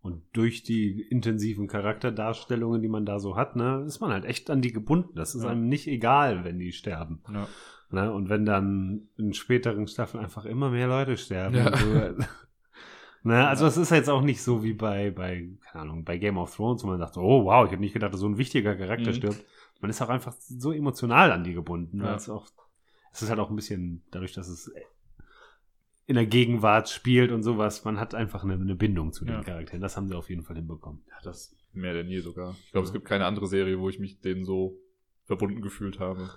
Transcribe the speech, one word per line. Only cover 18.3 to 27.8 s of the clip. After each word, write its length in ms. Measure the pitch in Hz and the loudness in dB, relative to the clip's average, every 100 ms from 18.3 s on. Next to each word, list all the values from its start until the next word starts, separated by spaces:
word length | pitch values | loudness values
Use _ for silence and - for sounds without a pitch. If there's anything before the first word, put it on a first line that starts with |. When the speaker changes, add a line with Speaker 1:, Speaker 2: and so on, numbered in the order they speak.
| 104 | 0
Speaker 1:
wichtiger 380 | 131 139 104 95 | 0 2 0 -2
Charakter 360 | 92 113 117 | -4 -2 -2
Speaker 2:
Mhm. 40 | 120 | 0
Speaker 1:
stirbt." 300 | 104 107 - _ - _ | -2 -4 -12 _ -20 _
Man 80 | 101 | -8
ist 120 | 110 | -4
auch 80 | 117 | -2
einfach 240 | 123 120 - | -2 -4 -16
so 320 | - 127 131 | -16 -6 -4
emotional 600 | 151 143 - 120 123 185 | -2 -2 -2 4 6 6
an 120 | 90 | 6
die 100 | 87 | -2
gebunden. 460 | 87 82 87 85 101 | -6 -6 -6 -6 -4
Speaker 2:
Ja. 60 | 101 | -4
Speaker 1:
Weil 100 | 107 | -4
es 140 | - | -8
auch, 180 | 107 - _ _ _ _ _ _ | -12 -12 _ _ _ _ _ _
es 100 | - | -8
ist 80 | 110 | -2
halt 100 | 110 | -2
auch 100 | 101 | 0
ein 60 | 107 | -4
bisschen, 480 | - 98 90 85 _ | -6 -6 -6 -8 _
dadurch, 220 | 92 92 | -10 -10
dass 140 | - 90 | -10 -12
es 240 | 85 - - - _ _ - - - - _ _ _ _ _ - | -14 -16 -18 -20 _ _ -20 -20 -20 -20 _ _ _ _ _ 0
in 100 | 123 | 2
der 100 | 110 | 4
Gegenwart 640 | 123 117 120 107 107 110 | 6 6 4 6 6 4
spielt 420 | - 120 123 123 | -4 4 6 6
und 120 | 117 | 4
sowas, 400 | 107 110 107 104 | 0 2 0 0